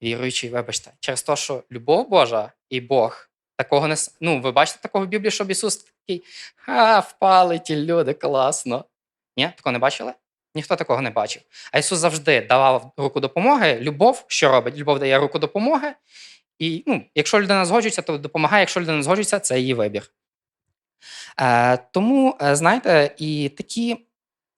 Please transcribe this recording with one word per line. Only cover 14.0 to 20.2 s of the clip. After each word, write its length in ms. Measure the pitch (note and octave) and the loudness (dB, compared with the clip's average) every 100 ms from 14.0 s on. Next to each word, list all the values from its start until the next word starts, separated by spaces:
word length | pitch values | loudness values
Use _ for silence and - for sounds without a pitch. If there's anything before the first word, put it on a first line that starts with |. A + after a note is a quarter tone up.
| G#3+ C4+ - | 2 2 -4
що 240 | - D3 | 0 4
робить? 260 | C3 A#2 C#3+ | 4 2 -4
Любов 220 | C#3+ C#3 | -2 0
дає 180 | C#3 C3+ | 2 2
руку 220 | C#3+ D#3+ | 2 -2
допомоги. 540 | D3+ G3 A#3 D4+ D4 - _ - - - _ _ | -4 -2 0 0 -4 -10 _ -20 -20 -20 _ _
І, 240 | D#3+ D#3+ - | -6 -4 -2
ну, 180 | A3+ - - | -4 -2 -4
якщо 260 | D3 G#3+ | 0 0
людина 240 | G3 G3+ F3+ | 2 0 2
згоджується, 360 | A3+ A3 - | 0 0 -4
то 160 | E3+ D3 | -6 -8
допомагає. 440 | D#3 E3 D3+ G#3 | -6 -2 2 2
Якщо 180 | F#3 - | 2 -2
людина 160 | E3+ D3+ | -2 -2
не 60 | |
згоджується, 360 | C#3+ F#3+ G3+ G3+ | 0 0 0 -4
це 200 | - C3 | -2 -2
її 140 | C3 | -2
вибір. 380 | A#2+ G#2 G#2 - _ | -2 -2 -4 -10 _